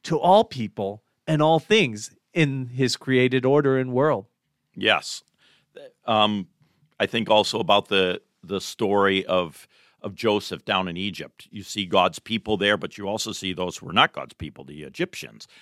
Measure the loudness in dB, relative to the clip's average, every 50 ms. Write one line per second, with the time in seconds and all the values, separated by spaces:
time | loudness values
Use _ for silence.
0 | -4 -4 -4 0 4 6 6 6 4 2 -4 -8 -8 -8 _ -6 -6 -6 -6 -10
1 | _ _ _ _ _ -2 0 2 4 4 4 2 2 _ 2 2 2 0 -2 -10
2 | -12 -16 _ _ _ _ _ 0 2 2 0 -6 -8 -8 -2 0 0 0 0 -4
3 | -2 0 2 4 4 4 2 2 2 4 2 4 4 2 0 0 -2 -2 0 0
4 | 2 2 0 -2 -6 _ _ _ _ _ _ _ _ _ _ -2 2 2 2 2
5 | 0 -8 -12 -12 _ _ _ _ _ _ _ _ _ _ _ -20 -20 -20 _ _
6 | _ 0 2 2 2 2 0 -4 -6 _ _ _ _ _ _ _ _ _ _ _
7 | -4 -2 0 -4 2 4 4 4 4 2 -2 -4 2 4 2 2 2 2 0 2
8 | 2 0 -2 -6 _ _ _ _ -12 -8 -8 -8 -8 -10 -6 -4 -2 0 2 2
9 | 4 4 2 0 0 0 -2 -2 -2 -4 -10 -18 -20 _ _ _ _ _ _ _
10 | -14 -14 -10 -2 0 0 0 0 -2 -6 -12 -10 _ -2 -2 -2 -2 -4 -6 -8
11 | -8 -8 -8 -12 -16 -16 _ _ -20 _ -16 -16 -14 -8 -6 -6 -4 2 4 4
12 | 4 4 0 -4 _ -6 -6 -6 _ -4 -2 0 2 2 2 0 -2 -10 -10 -10
13 | -8 -8 -6 -6 -6 -8 -8 -8 -8 -8 -6 -6 -6 -6 -8 -10 -14 -2 2 2
14 | 2 2 _ -10 -14 -14 -14 _ -16 -16 _ -18 -20 -18 -16 -16 -16 -16 -8 -8
15 | -8 -8 -8 -16 -16 -16 -18 -20 -20 _ _ -20